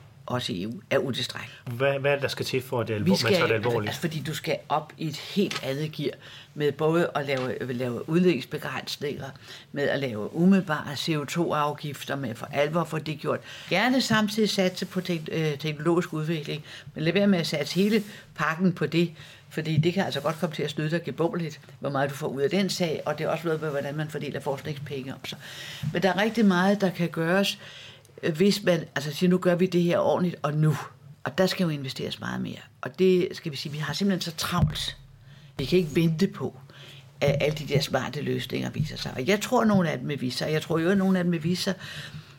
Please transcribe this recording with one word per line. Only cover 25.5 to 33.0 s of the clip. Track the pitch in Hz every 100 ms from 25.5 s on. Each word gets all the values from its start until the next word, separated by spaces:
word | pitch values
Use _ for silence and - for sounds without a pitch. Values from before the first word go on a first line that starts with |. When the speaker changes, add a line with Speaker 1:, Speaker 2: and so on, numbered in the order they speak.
| - - - -
Speaker 1:
Men | 175
der | 180
er | 180
rigtig | 220 220 208
meget, | 175 190 202
der | 196
kan | 170 165
gøres, | 165 165 190 202 - - - - - - -
øh, | - 156
hvis | 202 202
man, | - 165 -
altså | - 147
siger, | 147 180
"Nu | 180
gør | 180
vi | 175 180
det | 175
her | 170 160
ordentligt, | - 151 175 156
og | 151
nu." | 151 156 135 - - - -
Og | - -
der | 185
skal | 185
jo | 175
investeres | 147 131 - 147 -
meget | 60 64
mere. | - - - _
Og | -
det | -